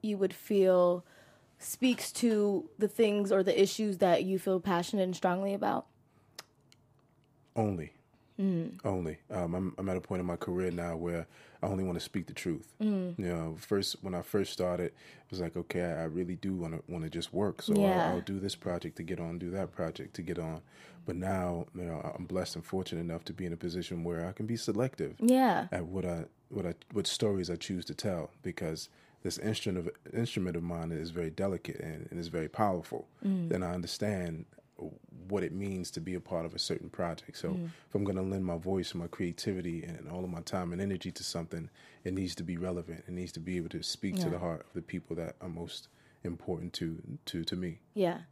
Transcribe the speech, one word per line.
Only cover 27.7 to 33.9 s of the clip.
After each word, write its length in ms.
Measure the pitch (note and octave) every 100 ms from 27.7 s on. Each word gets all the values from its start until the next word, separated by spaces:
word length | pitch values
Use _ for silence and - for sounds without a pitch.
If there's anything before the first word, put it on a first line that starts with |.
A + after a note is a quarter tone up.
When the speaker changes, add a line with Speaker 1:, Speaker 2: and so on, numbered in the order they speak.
| F#2 -
Speaker 2:
to 80 |
tell, 360 | - G#2+ F2 D2+ -
because 460 | F#2 E2+ E2+ D#2+ - - - _
this 160 | - -
instrument 500 | G#2+ A2 - F2+ E2+
of, 260 | - -
instrument 420 | A#2 A#2 - F2+ E2+
of 60 |
mine 300 | E2+ E2+ E2
is 180 | D#2+ E2
very 200 | E2 E2
delicate 500 | D#2 G2 F2+ - -
and, 260 | D#2+ D#2 E2
and 100 | E2+
is 80 | E2+
very 200 | E2 D#2
powerful. 580 | - G#2+ F#2 E2 - - -
Speaker 1:
Mm. 260 | G3+ F#3+ E3+
Speaker 2:
And 120 | -
I 60 | F2
understand 720 | F2+ E2+